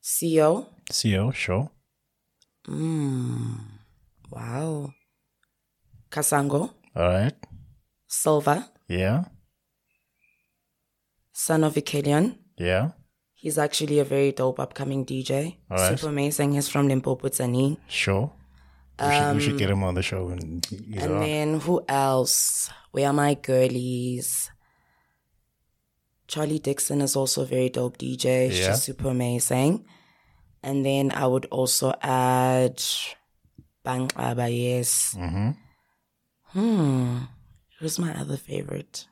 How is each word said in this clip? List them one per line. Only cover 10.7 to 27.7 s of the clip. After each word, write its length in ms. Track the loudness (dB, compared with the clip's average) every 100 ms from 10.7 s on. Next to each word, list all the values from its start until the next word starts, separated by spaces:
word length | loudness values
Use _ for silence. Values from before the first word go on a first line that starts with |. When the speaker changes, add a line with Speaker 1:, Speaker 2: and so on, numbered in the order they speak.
| _ _ _ _ _ _
Speaker 1:
Son 320 | -8 0 2
of 100 | 2 0
Ikelian. 640 | -2 -2 2 4 2 -2 _ -4
Speaker 2:
Yeah. 340 | 0 2 0 -6 _ _ _
Speaker 1:
He's 240 | _ -4 0
actually 420 | 0 0 0 2
a 60 | 2
very 260 | 2 2
dope 280 | 2 0 0
upcoming 440 | -6 -6 -6 -4
D 200 | -4 -6
J. 340 | -2 -2 -2 -8 _
Speaker 2:
All 80 | 0
right. 200 | 2 2
Speaker 1:
Super 120 | -2
amazing. 420 | -2 -2 0 0
He's 160 | 2 0
from 180 | 2 2
Limpopo, 400 | 2 0 -2 -2
Tzaneen. 480 | -2 0 2 2 0 -6
Speaker 2:
Sure. 440 | -4 0 2 0 -6 -20 -20 -20 _ _ -4
We 60 | 2
should, 240 | 2 4 2
we 60 |
should 100 | 0
Speaker 1:
Um, 40 | 0
Speaker 2:
get 120 | 2
him 140 | 2
on 120 | 0 0
the 80 |
show 240 | -2 -4 -6
when 340 | -6 -6 -8 -8
he's 320 | -10 -10 -6
Speaker 1:
and 80 | -2
Speaker 2:
around. 100 | 0
Speaker 1:
then 380 | 0 0 -2 -2
who 220 | 0 -2 2
else? 800 | 2 4 2 2 2 0 -2 -6 -10 -8
Where 160 | 0 2
are 60 |
my 200 | 4 2
girlies? 1160 | 2 2 4 4 2 -4 -4 -4 -4 -4 -4 -6 -10 _ _ _ _ _ _ _ _ _ _ _ _ _ _ _ _ _
Charlie 320 | -4 -2 -2
Dixon 420 | -2 -2 0 0
is 140 | 2 0
also 260 | 0 0
a 40 | 0
very 240 | 2
dope 280 | 0